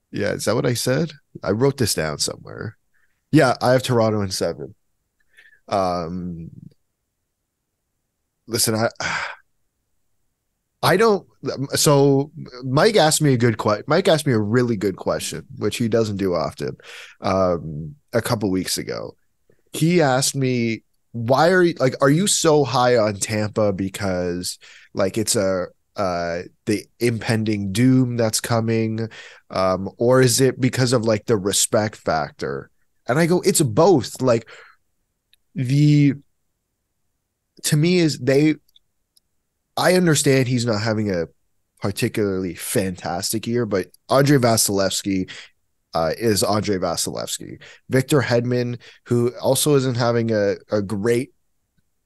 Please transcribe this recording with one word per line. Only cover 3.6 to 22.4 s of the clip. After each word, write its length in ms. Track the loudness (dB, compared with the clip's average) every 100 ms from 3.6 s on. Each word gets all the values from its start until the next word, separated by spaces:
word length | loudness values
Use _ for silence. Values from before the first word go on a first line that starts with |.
I 100 | 2
have 100 | 2
Toronto 380 | 2 2 2 0
in 100 | -4
seven. 440 | -4 -4 -6 -12 -18 _ _ _ _ _ _ _ _ -6
Um, 840 | -2 -2 -4 -6 -8 -10 -12 -14 -18 -20 _ _ _ _ _ _ _ _ _ _ _ _ _ _ _ _ _ -8
listen, 280 | -4 0
I, 140 | 0 -2 -4
<sighs> 260 | -8 -6 -8 -14 _ _ _ _ _ _ _ _ _ _ _ _ _ -4
I 140 | 0 4
don't. 280 | 4 2 -4 _ -8 -6 -4
So 560 | 0 4 6 6 4 0 -8 -16 -12
Mike 340 | -2 2 4 4
asked 260 | 4 4
me 100 | 2
a 60 | 4
good 180 | 2 2
que-, 260 | 0 -2 0
Mike 200 | 2 4
asked 200 | 2 2
me 80 |
a 40 | 0
really 380 | 2 0 0 0
good 200 | -2 -2
question, 500 | -4 -4 -4 -12 -14 -6
which 220 | -4 -2
he 100 | 0
doesn't 300 | 0 0 -2
do 160 | -2
often, 420 | -2 -4 -6 -8 -10 -16 -20 -20 -8
um, 720 | -2 0 0 -2 -6 -12 -12 -16 _
a 80 | -4
couple 300 | -2 -2 -2
weeks 260 | -2 -4 -8
ago. 380 | -8 -10 -12 -16 _ _ _ _ _
He 280 | -2 2 2
asked 360 | 2 2 0 -2
me, 480 | -2 0 -2 -4 _ _ _
"Why 380 | -6 0 4 4
are 120 | 4
you, 120 | 2 2
like, 140 | 0 2
are 100 | 2
you 160 | 2 0
so 340 | 2